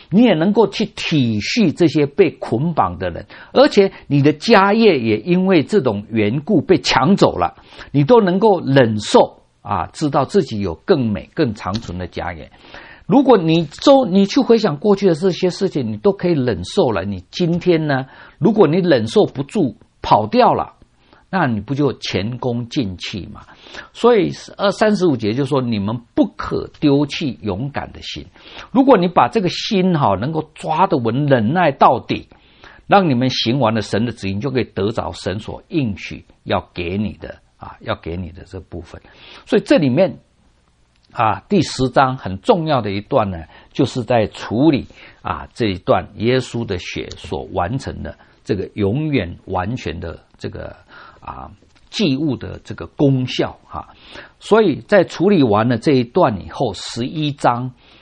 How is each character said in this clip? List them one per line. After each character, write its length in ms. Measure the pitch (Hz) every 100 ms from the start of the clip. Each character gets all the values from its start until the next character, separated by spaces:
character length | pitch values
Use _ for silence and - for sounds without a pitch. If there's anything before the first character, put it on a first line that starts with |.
| -
你 120 | 190
也 120 | 240
能 180 | 160 180
够 160 | 208 208
去 160 | -
体 560 | 214 - - 156 120 104
恤 340 | - 247 185
这 140 | - 170
些 160 | 156
被 260 | 143 - 170
捆 440 | - - 117 170
绑 240 | 151 95 87
的 100 | 92
人， 160 | 82 - - -
而 120 | 208 294
且 220 | - 196 - -
你 140 | 143
的 140 | 139
家 400 | 151 - 214 196
业 260 | 220 226 147
也 160 | 113 107
因 300 | 175 175 185
为 160 | 175
这 180 | - 208
种 240 | 131 101 104
缘 320 | 113 104 135
故 180 | 151 180
被 160 | - 175
抢 400 | - 113 135 202
走 220 | 123 85
了， 180 | 85 - - - -
你 140 | 139
都 160 | 143 240
能 180 | - 185
够 220 | 220 180
忍 400 | 131 139 117 107
受 400 | - 233 - - _ _
啊， 240 | - 98 82
知 240 | - 151
道 160 | 147 -
自 160 | 208
己 180 | 139 107
有 140 | 95
更 360 | 80 - 165 117
美、 200 | 95 -
更 220 | - 139
长 180 | 101 -
存 240 | 107 - 90
的 100 | 90
家 280 | - 82
业。 160 | 82 65 - - - - - -
如 160 | 233
果 160 | 269 220
你 260 | 165 165
周-， 400 | 160 - - 269
你 220 | 254 190 196
去 140 | 285
回 180 | 226 226
想 180 | 202 147
过 180 | 208
去 140 | 196 196
的 60 |
这 160 | 156 190
些 180 | 170 180
事 220 | 175 185
情， 200 | 160 113
你 60 | 104
都 160 | 202
可 160 | 190 175
以 40 |
忍 300 | 160 123 92
受 300 | 87 - 143
了， 140 | 95 95
你 180 | 95 -
今 280 | - 170 170
天 260 | 180 160 156
呢， 220 | 135 139 - - _
如 140 | 170
果 140 | 214 165
你 100 | 170
忍 300 | 180 131 110
受 180 | 214
不 180 | 165 -
住 360 | 139 220 139 - _ _
跑 240 | - 117 110
掉 260 | 247 214
了， 220 | 123 - - _ _ _ _ _
那 140 | 190 143
你 140 | 107
不 160 | 98 139
就 160 | 143
前 460 | 107 - 95 104 123
功 300 | 131 120 117
尽 280 | 151 101 90
弃 280 | - 104 73
吗？ 100 | 69 - - - - -
所 240 | - 233 233
以 160 | 156 139 - -
二， 120 | 196
三 240 | - 220 202
十 100 | 180
五 100 | 123
节 160 | 104
就 120 | 120
说， 160 | 135 139
你 180 | 120 107
们 220 | 98 127 -
不 140 | - -
可 420 | - - - - -
丢 260 | 151 143 143
弃 320 | - 151 104
勇 300 | 107 92 139
敢 220 | 139 73
的 100 | -
心。 240 | - - 69 - - - -
如 120 | 233
果 140 | 269 226
你 80 | 175
把 220 | 170 120
这 120 | 226
个 80 | 175
心 480 | - - 196 185 165
哈， 200 | 120 92
能 160 | 127
够 180 | 160 -
抓 340 | - 170 156 190
得 80 | 151
稳， 300 | 113 123 147
忍 260 | 131 107
耐 180 | 175 170
到 300 | - 185 123
底， 280 | - 113 - _ _ _ - - -
让 200 | 196 175
你 60 |
们 160 | 120 131
行 300 | - - 139
完 140 | 113
了 60 | 113
神 260 | 101 104 120
的 40 |
旨 180 | - 95
意， 60 |
你 60 | 98
就 100 | 135
可 80 | 127
以 60 |
得 260 | 104 - 101
着 220 | 117 82
神 260 | - 101 98
所 240 | - - -
应 280 | 165 120 92
许 280 | - 67 - _
要 260 | - 98 -
给 240 | - 87 98
你 140 | 104
的 240 | - - - _ _
啊， 180 | - -
要 160 | -
给 220 | 104 - 87
你 140 | 87
的 120 | 85
这 140 | 82 92
部 220 | - 82
分。 200 | 85 - - - - - -
所 100 | 220
以 60 |
这 160 | - 285
里 100 | 139
面 300 | 131 180 - _ _ _ _ _ _ _ _ _
啊， 320 | - 110 98 -
第 140 | 117
十 260 | - - 127
章 260 | 147 131 131
很 240 | - 92
重 260 | - 196 156
要 140 | 135
的 100 | 107
一 100 | 98
段 300 | - 139 101
呢， 140 | 87 80 - _
就 120 | -
是 180 | 127 131
在 240 | 107 120 98
处 460 | - - 110 156
理 160 | 131 - - - -
啊， 240 | - 82 71
这 120 | - 113
一 120 | 87
段 300 | - 104 80 95
耶 240 | 110 131
稣 260 | 127 120 101
的 100 | 90
血 300 | - - -
所 340 | - - 82 -
完 260 | 92 101 135
成 240 | - 80
的 140 | 82 - _ _
这 140 | - 104
个 120 | 92
永 380 | - 98 127 156
远 260 | 135 87 87
完 320 | - 92 92 123
全 240 | 85 82
的 180 | 85 78 _ _
这 100 | 110
个 240 | - 80 - _ - - - -
啊， 200 | - 65 - _ _ _
祭 260 | - 185 131
物 200 | 156 117
的 240 | 92 90
这 100 | -
个 120 | - 80
功 400 | - 143 135 127
效 320 | - 113 -
哈。 260 | _ - - - - - - _
所 240 | - 220
以 180 | 208 123 -
在 180 | 202
处 260 | 165 - 180
理 120 | 196
完 260 | 127 101 117
了 100 | 117
这 140 | 165
一 120 | 131
段 400 | 120 - 156 98
以 40 | 82
后， 240 | - 123
十 320 | 95 - - 123
一 240 | 160 151
章 400 | 143 143 120 127 - _ -